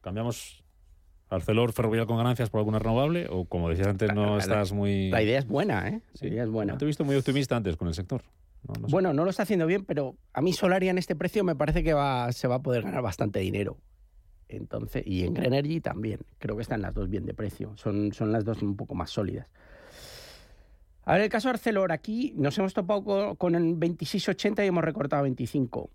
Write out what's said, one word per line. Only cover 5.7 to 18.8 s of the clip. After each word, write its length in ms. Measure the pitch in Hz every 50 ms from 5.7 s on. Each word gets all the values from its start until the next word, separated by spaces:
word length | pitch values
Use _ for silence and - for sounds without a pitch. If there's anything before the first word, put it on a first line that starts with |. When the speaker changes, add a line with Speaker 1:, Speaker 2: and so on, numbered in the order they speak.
| 131 98 90
Speaker 2:
¿eh? 140 | 98 196 226 - - _
Speaker 1:
Sí. 100 | - -
Speaker 2:
La 60 | -
idea 120 | - 113 120
es 40 | 110
buena. 300 | 110 110 104 101 120 131
Speaker 1:
Te 60 | 139
he 20 |
visto 180 | 151 147 - 160
muy 100 | 139 139
optimista 400 | 139 123 - 131 143 139 - 127
antes 220 | 120 110 98 80
con 100 | - 90
el 60 | 85 80
sector. 300 | 85 90 - - - - - - _ - _ - - -
No, 60 | - 104 113
no 60 | 110
sé. 40 | 113
Speaker 2:
Bueno, 220 | 143 185 190 180 147
no 100 | 139 165
lo 60 | 196
está 140 | 185 - 208
haciendo 240 | 180 214 185 160
bien, 180 | 160 185 202 196
pero 300 | - 156 147 139 127 - - - _ _
a 80 | 127
mí 100 | 143 185
Solaria 380 | 180 - - 185 180 190 185 190
en 80 | 180
este 180 | 185 175 - 180
precio 280 | 147 185 175 - 220 196
me 120 | 180 160
parece 280 | 131 151 151 156 175 160
que 100 | 160 156
va, 380 | 143 143 139 131 123 120 120
se 160 | 123 - -
va 80 | 127 123
a 60 | 127 -
poder 180 | 135 123 120
ganar 220 | 107 101 92 131 127
bastante 360 | 113 92 - 113 104 98 -
dinero. 380 | 95 98 101 101 101 101 - - - - - _ - - _ - - - - - -
Entonces, 560 | _ - - 110 - - 110 110 110 - 123 -
y 200 | - 92 90 90
en 100 | - -
Green 180 | 117 - - 127
Energy 260 | 139 143 147 165 165
también. 420 | - - - - 110 110 110 - - - - -
Creo 160 | - - 107
que 80 | 107 117
están 180 | - 127 110
las 140 | 95 92 -
dos 120 | - 101
bien 200 | 92 98 98 95
de 80 | - -
precio. 420 | - 107 98 - - - 104 104
Son, 360 | - - 110 101 101 104 104 101
son 180 | - 113 107
las 140 | 110 113 104
dos 180 | 110 110 104 107
un 120 | 101 98
poco 200 | 101